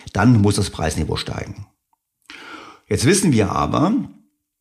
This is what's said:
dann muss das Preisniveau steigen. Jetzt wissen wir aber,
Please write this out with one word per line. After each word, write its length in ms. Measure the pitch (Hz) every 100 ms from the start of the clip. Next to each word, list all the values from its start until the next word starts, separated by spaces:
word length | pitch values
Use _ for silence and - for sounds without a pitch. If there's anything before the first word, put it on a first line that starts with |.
| -
dann 300 | 98 117 117
muss 140 | 101 101
das 120 | 98
Preisniveau 480 | - 80 - 78 -
steigen. 500 | - - - 101 101 _ _ _ _ _ - - - - - - -
Jetzt 160 | 98 135
wissen 260 | 196 180
wir 200 | 117 98
aber, 420 | 67 73 - 165 247 - - _ _ _ _